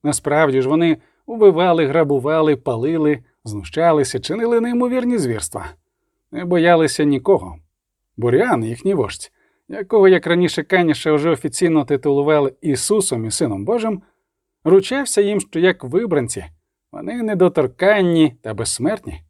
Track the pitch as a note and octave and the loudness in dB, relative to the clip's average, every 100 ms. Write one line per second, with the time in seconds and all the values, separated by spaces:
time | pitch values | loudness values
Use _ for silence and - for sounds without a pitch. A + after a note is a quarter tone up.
0 | D3 C3 D3 D3 D#3 C3 B2+ D#3 E3+ D#3+ | -4 -4 -2 2 2 2 0 0 0 -2
1 | _ _ - A3+ G#3 E3 F3+ E3 D3 D#3+ | _ _ -14 4 4 6 2 2 2 2
2 | D3+ C#3+ C3+ D#3+ D#3 C#3 C#3 A#2 C3+ E3 | 2 0 0 0 2 0 -2 -4 -2 0
3 | D3+ C#3+ _ _ A2 G#2 - - E3+ D3+ | 0 -2 _ _ -12 -12 -8 0 2 2
4 | C3 C3 - G#3+ A#3 A#3 A#3 A#3+ B3 B3+ | 0 -4 -6 -4 0 0 0 -2 -2 -2
5 | A#3+ A#3+ C3+ A2 - - D#2 - _ _ | -2 -2 -2 -4 -8 -10 -14 -18 _ _
6 | _ _ _ - F3 F3 E3+ E3+ D#3 - | _ _ _ -10 -2 2 4 4 2 0
7 | D3 C3+ B2 F#3+ F#2 D#2+ _ _ _ _ | 0 0 2 0 0 -18 _ _ _ _
8 | _ - A#2+ F#3 B3 - A2 A#2 F#3+ F#3+ | _ -4 0 2 2 -2 -4 -4 -2 -2
9 | G2+ - - _ _ _ _ G3 F#3+ A3 | -4 -6 -18 _ _ _ _ -14 -2 4
10 | F#3+ F#3 - E3+ F3 - D3+ F#3 E3+ D3+ | 6 6 2 0 0 -2 0 2 2 0
11 | D#3+ D3+ D#3+ D#3+ D3 - F3 D#3 C#3 C#3+ | 0 0 0 -2 -4 -2 0 0 0 -2
12 | D3 C#3 C#3+ D3+ C#3 - D#3 C3 - G#3 | 0 0 2 2 0 -4 -4 -4 0 0
13 | F#3+ A#2+ A2 - D#3 G2 A2 A#3 A3 F#3+ | 0 -4 -6 -4 -4 -4 -4 -4 -4 -8
14 | _ _ _ _ _ _ D#3+ F#3+ F#3+ C4+ | _ _ _ _ _ _ 4 4 4 -4
15 | C4+ - G3+ G#3 - E3 F3+ F3+ B2+ E3 | -2 0 0 -2 -4 -2 0 -2 -4 -4
16 | A#3 D3+ A#2 - D#2 _ _ _ _ - | -2 -2 -2 -8 -12 _ _ _ _ -14
17 | F#3+ A#3+ A3 G3 F3+ E3+ B2+ - F#3 G#3 | -10 -6 -4 0 0 2 -4 0 0 2
18 | F3+ E3 D#3 A#2+ A2 G#2 A2+ - C3+ G#3+ | 2 2 2 0 -10 -8 -6 -4 -4 -4
19 | A2 D#2 _ | -10 -16 _